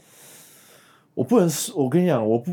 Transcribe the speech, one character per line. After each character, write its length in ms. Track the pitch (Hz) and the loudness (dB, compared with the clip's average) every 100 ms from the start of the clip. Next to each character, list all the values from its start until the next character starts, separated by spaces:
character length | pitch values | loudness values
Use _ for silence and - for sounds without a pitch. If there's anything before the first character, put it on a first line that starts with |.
| - - - - - - - - _ _ _ | -16 -20 -20 -20 -20 -20 -20 -20 _ _ _
我 100 | - | -8
不 160 | 127 233 | 0 2
能 80 | 175 | 2
说， 360 | - - 156 | -2 -6 -4
我 40 | 127 | 0
跟 160 | 165 | 0
你 40 | 180 | 2
讲， 200 | 127 110 | 0 0
我 120 | 117 | 0
不， 120 | 156 | -2